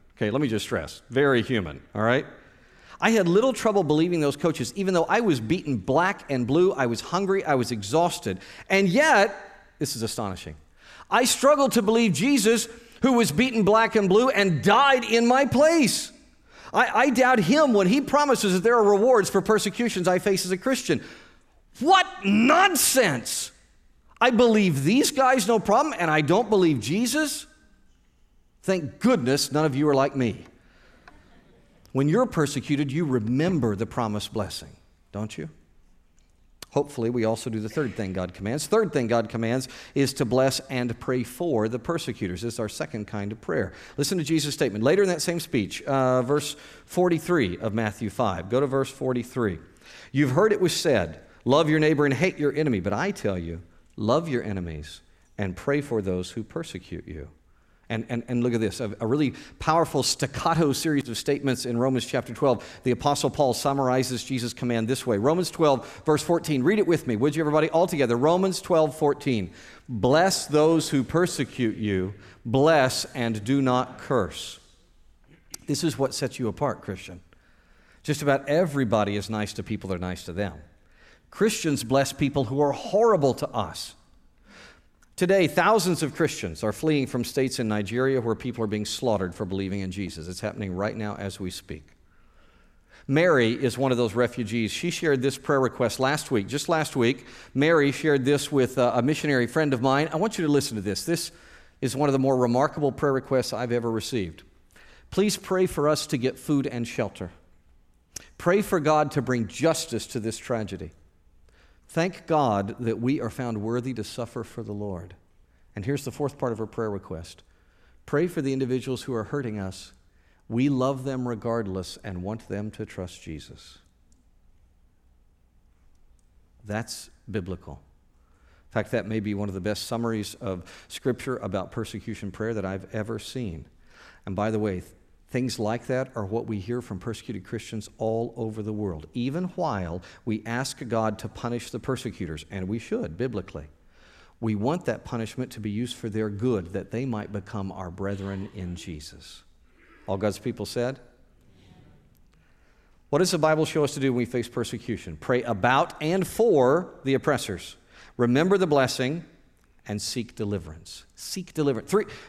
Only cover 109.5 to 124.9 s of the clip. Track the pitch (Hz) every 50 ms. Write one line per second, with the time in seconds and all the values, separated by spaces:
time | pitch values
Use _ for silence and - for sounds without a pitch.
109.5 | - - 135 160 156 - - - 120 107 - - - 123 104 113 107 - - -
110.5 | 123 113 107 92 98 82 85 85 - _ - _ _ _ _ _ _ _ _ _
111.5 | _ _ _ _ _ _ _ - - 160 165 190 175 - - - 160 151 143 120
112.5 | 104 101 101 101 117 - 123 113 113 - 113 123 143 151 - 110 - - 127 120
113.5 | 113 107 101 110 117 123 117 135 127 113 101 - - - 120 110 - 123 113 -
114.5 | - - 110 107 104 104 104 101 92 85 85 92 87 - _ _ _ _ _ _
115.5 | _ _ _ _ _ - 92 127 143 139 139 135 - - 147 131 - - 135 123
116.5 | 113 104 113 104 - - 113 107 101 95 - - 90 82 85 - - - _ _
117.5 | _ _ _ _ _ _ _ _ _ _ _ - - 143 170 180 175 165 139 135
118.5 | 135 135 135 120 127 127 113 135 127 117 - - 127 113 107 - - 143 127 117
119.5 | 107 104 98 95 92 - - - - _ _ _ _ _ _ _ _ _ _ -
120.5 | 110 120 131 147 139 127 127 135 139 131 127 139 131 127 123 123 120 104 - 120
121.5 | 117 117 110 98 92 95 90 - - - - 110 92 90 90 98 107 110 - -
122.5 | 98 101 104 107 - - 110 104 - - 92 87 - - - 87 80 71 - -
123.5 | - - - - - - _ _ _ _ _ _ _ _ _ _ _ _ _ _
124.5 | _ _ _ _ _ _ _ _